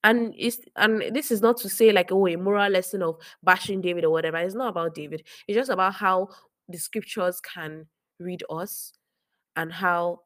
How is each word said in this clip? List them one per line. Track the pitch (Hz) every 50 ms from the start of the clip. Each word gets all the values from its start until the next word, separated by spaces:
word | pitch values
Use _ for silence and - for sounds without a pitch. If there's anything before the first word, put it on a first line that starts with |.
| -
And | 214 233 240 233 220 -
it's, | - - 240 233 - - - _
and | - 208 226 220 214 - - 214
this | 294 302 -
is | 233 202
not | 214 226 233 233
to | - 196
say, | - - 226 220
like, | 202 185 175 -
oh, | 185 196 196
a | 180 165
moral | 175 185 196 208 202 202 202
lesson | 196 185 185 - - 196
of | 180 165 165 - - - - _
bashing | - 185 180 185 - - 196 190
David | 180 180 175 175 165
or | 156
whatever. | 160 160 165 160 160
It's | 165 175 185 190
not | 233 262 233
about | 180 175 165 170 165
David. | 160 151 143 156 156 _ - - - -
It's | - 202
just | 226 262 254
about | 202 185 185 190 196
how | - 208 190 185 185 190 190 - - _ _ _ _ _ -
the | 175 165
scriptures | - - - 220 - - - - 180 180 175 -
can | - - - 180 160 156 156 160 156 156 _ _ _ _ _ _
read | 175 180 180 180 - -
us | 156 160 185 208 - - - - _ _ _ _ _ _ _ _ _ _ _ _ _
and | 165 165 165
how | 170 170 190 180 175 175 175 175 175 - _